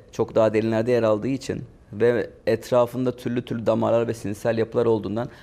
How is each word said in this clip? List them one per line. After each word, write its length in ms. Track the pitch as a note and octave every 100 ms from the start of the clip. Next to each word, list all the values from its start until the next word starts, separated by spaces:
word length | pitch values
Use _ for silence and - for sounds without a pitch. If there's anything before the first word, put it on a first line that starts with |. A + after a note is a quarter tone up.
| -
çok 220 | - A2
daha 200 | A2+ A2
derinlerde 380 | G#2+ A2+ A2 A#2
yer 100 | A#2+
aldığı 260 | A2+ G#2+ A#2+
için 360 | C3 - G2 - - -
ve 380 | G2+ A#2 A#2 - - -
etrafında 720 | A2+ - B2 A#2+ B2+ B2+ B2
türlü 280 | A#2+ A#2+
türlü 220 | - A#2 A2
damarlar 420 | A2+ A2 A2+ A#2
ve 60 |
sinirsel 440 | A2+ G2+ G#2+ A#2+ A2+
yapılar 280 | A2 B2 A#2
olduğundan 420 | A2 G2+ G#2+ B2+ -